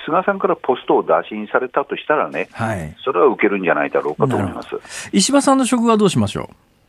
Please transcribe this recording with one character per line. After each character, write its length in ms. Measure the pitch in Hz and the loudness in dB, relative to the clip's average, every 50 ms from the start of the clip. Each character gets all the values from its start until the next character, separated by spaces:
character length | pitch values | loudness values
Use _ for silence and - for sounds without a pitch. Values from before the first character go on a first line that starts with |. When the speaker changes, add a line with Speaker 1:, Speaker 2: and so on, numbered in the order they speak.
| - | -6
Speaker 1:
菅 180 | - 156 185 180 | -2 0 0 2
さ 80 | - 196 | 0 0
ん 60 | 196 | 0
か 100 | 196 185 | 2 0
ら 80 | 165 | 0
ポ 200 | - - - 127 | 0 0 -2 -2
ス 100 | - - | -2 0
ト 100 | - 156 | 0 2
を 60 | 117 90 | 2 2
打 200 | - - 82 87 - | 2 0 0 0 -2
診 180 | 110 107 107 | -6 -8 -6
さ 140 | 101 - 123 | -2 -2 -2
れ 80 | 127 123 | -2 -2
た 160 | - 143 139 | -4 -4 -4
と 100 | - 101 | -4 -6
し 120 | - - | -6 -2
た 100 | - 151 | -2 0
ら 140 | 147 98 78 | 0 -2 -2
ね、 180 | - 80 92 - - | -4 -6 -8 -6 -6
Speaker 2:
は 220 | - 113 110 110 | -6 -4 -4 -4
い。 220 | 92 80 76 82 - - | -4 -6 -8 -10 -10 -6
Speaker 1:
そ 80 | 127 143 | -4 0
れ 80 | 175 | 2
は 60 | 160 | 2
受 140 | 135 101 - | 2 2 2
け 80 | - 104 | 0 0
る 100 | 101 98 | 0 0
ん 40 | 92 | 0
じ 80 | 82 | 0
ゃ 40 | 76 | 0
な 100 | 73 73 | 0 0
い 60 | 71 | -2
だ 100 | - - | -2 -2
ろ 120 | - 147 - | -2 -2 -2
う 40 | |
か 100 | - 147 | -2 0
と 100 | 135 120 | 0 0
思 120 | 107 101 92 | 0 -2 -4
い 40 | - | -6
ま 100 | - - | -8 -12
す。 20 | |
Speaker 2:
な 60 | - - | -10 -12
る 60 | - | -12
ほ 40 | - | -12
ど。 0 | - - - - - - | -12 -14 -14 -8 -2 0
石 180 | 196 190 - | 2 2 4
破 120 | 262 285 269 | 4 2 4
さ 120 | 285 269 | 4 4
ん 40 | 269 | 4
の 80 | 262 | 2
職 200 | 214 254 240 226 | 2 0 2 2
は 120 | 233 226 214 | 4 4 4
ど 80 | 214 | 4
う 40 | 185 | 4
し 80 | - 120 | 2 2
ま 80 | 104 | 0
し 100 | 95 - 73 | 0 -2 -4
ょ 120 | - - - _ _ _ _ _ _ | -8 -10 -12 _ _ _ _ _ _